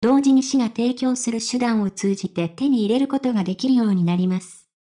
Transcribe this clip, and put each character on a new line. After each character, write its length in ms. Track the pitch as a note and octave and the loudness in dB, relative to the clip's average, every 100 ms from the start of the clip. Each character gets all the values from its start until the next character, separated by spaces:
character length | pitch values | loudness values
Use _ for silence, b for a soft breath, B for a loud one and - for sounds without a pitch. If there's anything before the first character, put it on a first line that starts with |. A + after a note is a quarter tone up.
同 200 | A3+ C#4 | 2 4
時 120 | C#4 | 4
に 100 | C4 | 4
市 140 | C4 C4+ | 4 0
が 120 | A3+ | 0
提 260 | A#3 A#3+ | -2 -2
供 200 | B3 B3+ | -2 -2
す 160 | B3 - | -2 -4
る 100 | A3+ | -4
手 180 | A3+ B3 | -4 -2
段 240 | A#3+ A3 | 0 0
を 80 | G3 | -2
通 260 | - G3+ G3 | -2 -2 -2
じ 140 | F#3 | -4
て 180 | - E3+ | -4 -6
手 200 | E3+ C#4 | -4 0
に 160 | B3+ | 0
入 100 | G3+ | 2
れ 40 | B3 | 0
る 80 | C#4 | 0
こ 140 | C4+ | -2
と 120 | B3+ | -2
が 120 | A3 | -2
で 100 | F3+ | -2
き 140 | F#3+ B3+ | -2 0
る 60 | |
よ 120 | B3+ A3 | 2 2
う 80 | |
に 80 | F#3+ | 2
な 140 | E3+ F3+ | 2 0
り 100 | F#3 | 0
ま 140 | F#3 | -2
す。 280 | - - _ _ _ | -6 -20 _ _ _